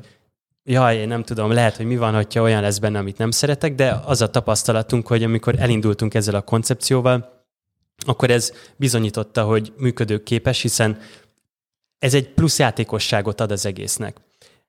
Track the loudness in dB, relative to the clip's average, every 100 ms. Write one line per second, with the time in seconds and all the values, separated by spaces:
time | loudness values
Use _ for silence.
0 | -14 _ _ _ _ _ -2 2 4 2
1 | -2 -4 -6 -2 2 4 4 2 -2 0
2 | 2 0 0 2 2 2 0 0 -2 -2
3 | -6 -4 -2 0 0 0 -2 0 0 0
4 | -2 0 0 0 0 0 0 0 0 -2
5 | 0 0 2 0 0 0 2 2 2 0
6 | 0 0 0 -2 0 -2 0 -4 0 2
7 | 2 0 -2 _ _ _ _ _ _ _
8 | -4 0 2 2 0 -8 -20 -4 0 0
9 | 0 -2 -4 -2 2 0 0 -4 -4 -2
10 | -2 -2 -2 -2 0 -2 -2 0 0 -2
11 | -10 -20 _ _ _ _ _ _ _ _
12 | 0 0 0 0 0 2 0 0 -4 -4
13 | -2 -2 -2 -4 -4 -4 -6 -6 -8 -6
14 | -8 -12 _ _ _ _